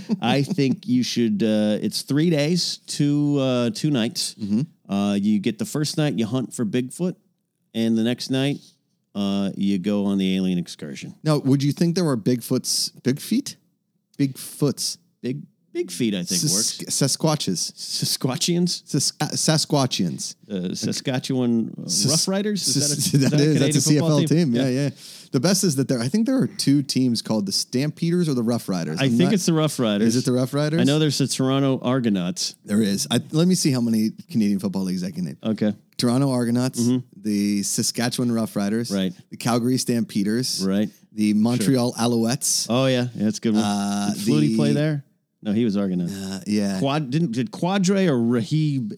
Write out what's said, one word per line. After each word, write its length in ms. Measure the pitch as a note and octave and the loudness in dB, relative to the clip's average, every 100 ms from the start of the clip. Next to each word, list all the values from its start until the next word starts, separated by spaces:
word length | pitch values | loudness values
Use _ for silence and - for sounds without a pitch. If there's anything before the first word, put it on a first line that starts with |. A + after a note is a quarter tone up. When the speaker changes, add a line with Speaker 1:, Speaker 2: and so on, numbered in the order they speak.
Speaker 1:
<laughs> 180 | - A3 | -2 -2
Speaker 2:
I 220 | A2+ C3+ | 0 0
think 440 | C3+ F#3 C#3 A#2 - | 0 0 0 -2 0
you 140 | B2+ | 0
should, 380 | A#2 - A#2 G#2 | 0 0 0 2
uh, 340 | A2+ G#2+ G#2+ G#2+ | 2 2 2 0
it's 220 | G#2+ - | -2 -4
three 260 | - C3+ E3+ | -2 0 2
days, 500 | D3+ D3 F3+ - - - | 2 2 0 -2 -6 -10
two, 500 | - D3 D3 D3 C#3+ | -2 2 2 2 2
uh, 320 | C3 B2 A#2+ | 2 2 0
two 200 | G#2+ C#3+ | 0 0
nights. 440 | C3+ A2+ - - | 0 0 -2 -8
Speaker 1:
Mm-hmm. 580 | - G2+ G#2+ D#3 _ - | -8 -2 0 -2 _ -6
Speaker 2:
Uh, 220 | G2 G2+ | -2 0
you 240 | G2+ G2+ G#2 | 0 2 0
get 200 | G#2 A2 | 0 -4
the 60 | |
first 320 | G#2+ C#3+ D3+ - | -6 -4 -4 0
night, 180 | D3+ A2+ | -2 0
you 80 | G#2+ | -2
hunt 260 | B2+ G#2+ | -2 -4
for 120 | - | -4
Bigfoot, 500 | A2 B2 B2+ - F3+ - _ _ _ _ _ | -2 -2 -4 -4 -4 -4 _ _ _ _ _
and 240 | A2+ A2+ A2+ | -2 0 2
the 60 | |
next 280 | A2+ B2 - | 0 -2 -2
night, 280 | C3 C#3 - - _ _ _ _ | 0 0 -2 -10 _ _ _ _
uh, 360 | G2 G2+ G2 G2 - | -4 -2 0 -2 -2
you 220 | G2 G2+ | 0 0
go 280 | F#2 G#2 G2+ | 0 0 2
on 120 | G2 | 2
the 180 | F#2+ F#2+ | 2 2
alien 220 | F#2 F2+ | 0 0
excursion. 560 | E2 - D2+ - - - | -4 -10 -12 -12 -14 -6
Speaker 1:
Now, 160 | D#3 D3 | 0 0
would 240 | C3 C#3 | 2 2
you 100 | C#3+ | 2
think 220 | C3+ E3+ | 2 0
there 100 | E3+ | 2
were 120 | E3 B2 | 0 0
Bigfoots, 720 | A2 B2 - B2+ - - - - | 2 0 0 -2 0 -4 -4 -4
Big 140 | B2 C3+ | -4 -4
Feet? 360 | - A3+ - - _ _ _ _ _ - | -2 -2 -2 -14 _ _ _ _ _ -2
Bigfoots. 800 | C#3 C3 - - D3 - - - _ _ | -2 -2 -16 -2 -2 -2 -6 -8 _ _
Speaker 2:
Big, 200 | A#2+ C#3+ - _ _ | -8 -8 -10 _ _
Big 180 | E4+ F4 | -8 -8
Feet, 240 | - A2+ | -2 -2
I 100 | G2 | 0
think, 160 | F2 F2+ | -2 -2
Speaker 1:
Sas- 120 | D#3 | 0
Speaker 2:
works. 420 | F#2+ A2+ - - | 0 -2 -6 -6
Speaker 1:
Sasquatches. 760 | - C#3 - D#3+ D3+ - F2+ - | -2 0 0 0 0 -2 -4 -6
Speaker 2:
Sasquatchians? 1080 | - - - - - C3+ B2 - E3+ F3+ - - | -8 -8 -6 -4 -2 -4 -2 -2 0 0 -2 -4
Speaker 1:
Sas-, 240 | D3 - - | -2 -2 -2
uh, 60 | D3 | -6
Sasquatchians. 1040 | - - D#3 - D3 B2+ - F2+ C2 - - - | -2 0 0 2 0 0 0 -4 -4 -10 -12 -10
Speaker 2:
Uh, 240 | G2 F2+ | -6 -6
Saskatchewan, 1000 | F2+ - A#2 - B2+ - C3 B2 A#2 - - | -6 -6 -4 -4 -4 -2 0 2 0 -2 -6
uh, 40 | - | -4
Speaker 1:
Sas-, 220 | - - | 0 2
Speaker 2:
Rough 180 | D#3+ - | 2 0
Riders? 380 | F#3+ G#3 G3+ - | 0 0 -2 -2
Is 220 | C3 C#3+ | 0 0
Speaker 1:
Sas-, 240 | C#3+ C3 | -2 2
Speaker 2:
that 140 | D#3+ - | 2 4
a, 40 | |
Speaker 1:
<laughs> 60 | D3 | 4
that 40 | |
Speaker 2:
is 180 | D3+ C#3+ | 4 4
that 80 | C3+ | 2
a 20 | |
Speaker 1:
is. 60 | |
That's 20 | B2+ | 2
Speaker 2:
Canadian 0 | |
Speaker 1:
a 40 | |
C 160 | B2+ D3+ | 4 2
F 60 | |
L 60 | E3 | 4
Speaker 2:
football 100 | D3 E3 | 2 4
team? 260 | D3+ E3 | 2 2
Speaker 1:
team. 20 | |
Yeah, 80 | A#2 C3+ | 2 0
Speaker 2:
Yeah. 140 | B2+ | 0
Speaker 1:
yeah. 60 | C#3+ - - - - | -2 -4 -18 -20 -4
The 80 | C3 | 0
best 240 | D#3 F#3+ | 2 2
is 120 | F#3+ C3+ | 2 0
that 120 | C3 | 0
there, 100 | B2+ | 0
I 80 | B2 | 0
think 160 | G#3+ A3+ | 0 2
there 120 | C4 | 2
are 60 | B2+ | 0
two 360 | - - C#3+ | 0 2 2
teams 380 | C#3+ C3 B2+ A2+ | 2 0 2 0
called 240 | - A2 G2 | -2 -2 0
the 60 | |
Stampeders 760 | - - B2+ D3 - E3+ F3 D#3+ | -4 -2 -2 -2 -2 0 2 0
or 40 | |
the 100 | B2+ | 0
Rough 240 | A2+ A#2+ - | 0 -2 -2
Riders. 280 | F2+ D#2+ D#2+ | -4 -2 0
Speaker 2:
I 40 | |
Speaker 1:
I'm 60 | C3+ | 2
Speaker 2:
think 120 | A#2 | 4
Speaker 1:
not 80 | F3+ | 4
Speaker 2:
it's 100 | G#3 | 4
the 80 | - | 2
Rough 260 | D#3+ D#3 - | 2 2 0
Riders. 360 | A#2 G#2 A2+ | 0 2 2
Speaker 1:
Is 80 | A#2+ | 2
it 20 | |
the 80 | C3 | 2
Rough 220 | B2+ B2+ | 0 0
Riders? 260 | C#3+ D3 E3 | 0 0 2
Speaker 2:
I 40 | |
know 140 | C3 D3+ | 2 4
there's 200 | D#3 C#3 | 2 2
the 80 | C3+ | 0
Toronto 520 | - C3 C3+ C#3 C3 | 0 0 2 2 0
Argonauts. 720 | B2 C3 A#2 G2 F2 F2+ - - | 0 0 2 0 -2 -4 -8 -8
Speaker 1:
There 160 | - G#2 | -2 2
is. 260 | G#2 G2 - | 2 0 0
I, 100 | A#2+ - | -2 0
let 140 | D3+ F3+ | 2 2
me 60 | F3+ | 4
see 140 | D#3+ | 2
how 80 | B2+ | 2
many 300 | A#2+ A2+ A2 - - | 2 2 0 -2 -4
Canadian 300 | A#2 G2+ G2 | 0 2 2
football 220 | G2+ F#2+ | -2 -2
leagues 180 | F#2 F2+ | -4 -4
I 60 | F2+ | -4
can 140 | E2+ | -6
name. 120 | E2+ - | -8 -6
Speaker 2:
Okay. 320 | A2 G#2+ G#2 G#2 _ - | -6 0 -2 -2 _ -2
Speaker 1:
Toronto 320 | A#2+ B2 C#3 | 0 2 0
Argonauts, 500 | B2+ A#2 A#2+ B2+ C3 | 0 0 0 0 0
Speaker 2:
Mm-hmm. 180 | A#2+ B2+ B2 - | 2 0 -2 -8
Speaker 1:
the 400 | G#2 G#2 G2+ G2+ | -2 0 2 0
Saskatchewan 680 | G2 - A2+ - A#2+ - B2 | -2 -2 -2 -2 -2 0 0
Rough 220 | A2+ A2 G#2 | 0 -2 -2
Riders, 340 | G2+ A2 A#2 | -2 -2 -2
Speaker 2:
Right. 220 | G2 F#2 F2+ - | -2 -2 -4 -16
Speaker 1:
the 60 | B2 | -6
Calgary 400 | B2 A#2+ A#2 B2+ | 0 0 0 0
Stampeders, 840 | - A#2+ A2 A2 G2 A#2 B2+ - | 0 -2 0 -2 0 0 -2 -2
Speaker 2:
Right. 240 | F#2+ G2 G#2+ - _ | 0 0 -2 -6 _
Speaker 1:
the 200 | G#2+ G#2+ | -2 2
Speaker 2:
Sure. 80 | G#2 | 4
Speaker 1:
Montreal 500 | A2+ A#2+ A2 C3 A#2+ | 2 2 2 2 0
Alouettes. 720 | - A#2 A#2 A2+ C#3 - - - | 0 0 2 0 0 -2 -2 0
Speaker 2:
Oh, 160 | A#2+ C3 | 2 2
yeah. 220 | B2+ B2 | 2 -2
Yeah, 100 | A2+ | -2
that's 140 | G#2+ G#2+ | -2 0
a 20 | |
good 120 | A#2+ | 0
one. 100 | G#2+ | 2
Speaker 1:
Uh, 480 | G#2 G2+ G2+ G2+ G2+ | 2 0 -2 -2 -2
Speaker 2:
Did 80 | - | -2
Flutie 180 | A2 D3+ D3 | 0 2 2
Speaker 1:
the 80 | - | 2
Speaker 2:
play 160 | D3 | 2
there? 300 | C#3+ D3+ D3 - _ _ _ G#2+ | 2 0 -2 -8 _ _ _ -2
No, 60 | |
he 120 | G#2 | 0
was 120 | A#2+ G2+ | 2 0
Argonaut. 340 | G2 F2+ F2 | 0 0 -2
Speaker 1:
Uh, 280 | G2 F#2+ F#2+ F#2+ | -6 -8 -8 -2
yeah. 320 | G#2 G2+ F#2+ | 0 0 0
Speaker 2:
Quad-, 280 | C3+ D3 C3+ | 0 0 -2
didn't, 200 | D3 E3 | -2 -2
did 180 | A2+ A2+ | -2 -4
Quadre 560 | - E3+ G3+ F3+ G3 F#3 | -4 -2 2 2 4 4
or 100 | B2+ | 4
Rahib 760 | A#2 A#2+ G#2 D3+ D#3 C#3 G#2+ | 2 2 0 0 2 0 -4